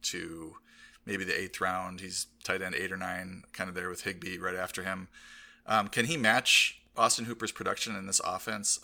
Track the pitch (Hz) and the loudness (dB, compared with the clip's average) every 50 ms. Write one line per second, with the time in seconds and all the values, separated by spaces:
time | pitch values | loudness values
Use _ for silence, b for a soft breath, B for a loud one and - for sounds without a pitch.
0 | - - - 87 87 82 82 82 80 80 82 - B B B B B B B B | -6 -4 -4 -4 -6 -8 -10 -10 -12 -14 -14 -18 B B B B B B B B
1 | _ - 101 95 95 90 - 87 95 90 - - 95 92 92 92 92 92 92 90 | _ -4 -4 -2 0 -2 -2 -2 -2 -4 -4 -2 0 0 0 0 -2 -4 -8 -10
2 | 95 92 87 - - - _ _ - - 92 95 95 92 - 67 95 92 92 92 | -10 -6 -4 -4 -4 -6 _ _ -4 -2 -2 0 -2 -2 -2 -2 -2 -2 -4 -4
3 | 92 90 90 90 92 92 92 90 - - - - 92 92 87 90 90 92 90 - | -4 -4 -4 -4 -6 -8 -10 -14 -16 -14 -8 -6 -6 -4 -4 -4 -4 -4 -6 -4
4 | - 101 95 87 87 92 92 85 90 92 90 92 92 - - - 92 95 95 92 | -4 -6 -6 -4 -6 -8 -6 -4 -4 -4 -2 -2 -4 -4 -4 -4 -4 -4 -4 -4
5 | 92 - B B B B B B B B B B B - 107 110 101 101 - 127 | -6 -12 B B B B B B B B B B B 2 4 4 4 2 2 0
6 | 113 127 170 151 117 107 113 131 - - - - - - - - _ _ _ - | 2 2 2 4 6 6 6 6 6 8 8 8 8 6 2 -4 _ _ _ 4
7 | 113 113 - - 113 117 120 113 113 101 - - 101 95 98 - - 117 107 98 | 6 6 6 4 0 -4 -4 -4 -4 -4 -4 -2 -2 -2 0 0 -2 -4 -4 -6
8 | 95 95 98 - - - 92 95 - 113 110 104 101 - - - | -2 0 0 2 2 2 -2 -2 -2 -4 -6 -2 0 0 0 0